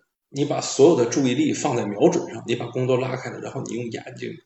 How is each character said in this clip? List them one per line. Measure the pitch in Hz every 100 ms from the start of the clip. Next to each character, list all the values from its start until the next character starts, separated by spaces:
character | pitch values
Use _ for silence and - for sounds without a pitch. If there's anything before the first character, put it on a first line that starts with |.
| _ _ _
你 | 139
把 | 143 127
所 | - - 143
有 | 151
的 | 120
注 | 156 131
意 |
力 | 135 151
放 | 107 147
在 | 120 104
瞄 | 101 160
准 | - -
上， | 113 113
你 |
把 | 120 123
弓 | 131 127
都 | 127
拉 | 127 123
开 | -
了， | -
然 | 107
后 | -
你 | -
用 | 110 117
眼 | - - 123
睛 | 120 113